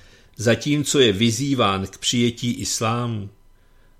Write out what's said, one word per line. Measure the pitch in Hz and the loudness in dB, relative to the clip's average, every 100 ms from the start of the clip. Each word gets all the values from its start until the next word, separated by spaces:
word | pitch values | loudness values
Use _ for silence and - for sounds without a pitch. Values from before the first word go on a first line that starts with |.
| - - _ - | -20 -20 _ -2
zatímco | 113 113 151 147 139 147 | 0 2 2 0 2 4
je | 123 | 4
vyzýván | 95 117 110 143 131 104 95 95 | 4 2 2 -2 0 0 0 -4
k | - | -6
přijetí | - 123 120 117 120 | -2 0 0 0 -4
islámu?“ | 113 110 - 113 117 120 113 101 - _ _ _ _ _ | -4 -6 -4 -2 -2 -4 -6 -10 -16 _ _ _ _ _